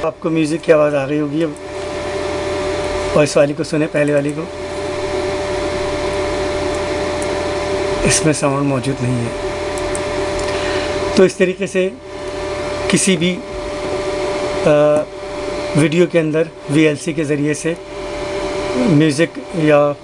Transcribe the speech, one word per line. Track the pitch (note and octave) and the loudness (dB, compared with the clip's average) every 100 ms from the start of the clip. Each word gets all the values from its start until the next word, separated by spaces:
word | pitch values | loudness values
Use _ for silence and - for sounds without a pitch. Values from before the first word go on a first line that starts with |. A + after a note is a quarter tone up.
| D#3+ | -4
आपको | - F3 | -2 0
म्यूज़िक | D#3+ D3+ D#3+ | 2 2 0
की | - | 4
आवाज़ | D#3 D3 D3 | 6 6 2
आ | C3+ | 0
रही | D3+ | 0
होगी, | D3 D3+ | 0 0
अब | E3 C#3+ - - - - - - F#3+ - - - - - - - - - | -2 -4 -10 -8 -6 -4 -4 -4 -4 -2 -2 -2 -2 -2 -2 -2 0 2
वॉइस | D3 E3 | 4 4
वाली | C#3+ | 2
को | D3+ | 0
सुने, | D#3 D#3 D3+ | -2 0 0
पहले | D3+ D3 | 0 2
वाली | D3 C#3+ D3+ | 2 0 -4
को, | E3+ - - - - F#4+ G4 F#4+ F#4+ G4 G4 F#4+ G3 F#3+ F#3+ - G4 G3 - - F#3+ - - - - - - - G3 F#3+ - - - - - - G#3+ | -8 -8 -8 -6 -4 -4 -2 -2 -2 -2 -2 -2 -2 -2 -2 -2 -2 0 0 0 -2 -2 -2 -2 -2 -2 -2 -2 -2 -2 -2 -2 -2 -2 -2 2 2
इसमें | - D#3+ | 4 2
साउंड | C#3+ D3 C#3 C#3+ | 2 2 2 2
मौजूद | C3 B2+ C3 | 0 0 -2
नहीं | B2 B2 | 0 0
है। | A#2+ - - - - - - F#4 - - - G3 - G3 F#3+ - - - - - | -2 -4 -4 -4 -4 -4 -2 -2 -2 -2 -2 -2 -2 -2 -2 -2 -2 -2 0 4
तो | F#3 | 4
इस | - | 4
तरीके | F3+ F#3 F#3+ | -2 0 -2
से | F#3+ F#3 A#3+ - - - - - - - - - | 0 -2 -4 -14 -10 -8 -6 -6 -4 -4 -4 0
किसी | F3 - F3+ | 2 2 2
भी, | F3 F3+ | 0 -2
अ, | - - - - - - - - - - - - E3 D3 D3+ D3+ - - - - - - - D3 | -6 -8 -6 -6 -4 -4 -2 -2 -2 -2 -2 0 4 6 6 4 0 -8 -10 -8 -6 -6 -2 2
वीडियो | D#3 E3 E3+ | 4 4 4
के | E3+ | 4
अंदर | D#3 D#3 E3 - - | 2 0 0 -4 0
वीएलसी | C#3+ D#3 D3 - | 4 4 2 -4
के | D#3+ | -2
ज़रिए | C#3+ D3 D3 | -2 0 0
से | D3 D#3+ F3 - - - - - - - - - B3 | 0 -2 -4 -8 -10 -8 -6 -4 -4 -2 -2 -2 2
म्यूज़िक | B3 D3+ D#3 C#3 E3+ - - F#3 | 6 6 6 4 0 0 -6 0
या | D3+ D3 D3 C#3+ | 4 6 4 0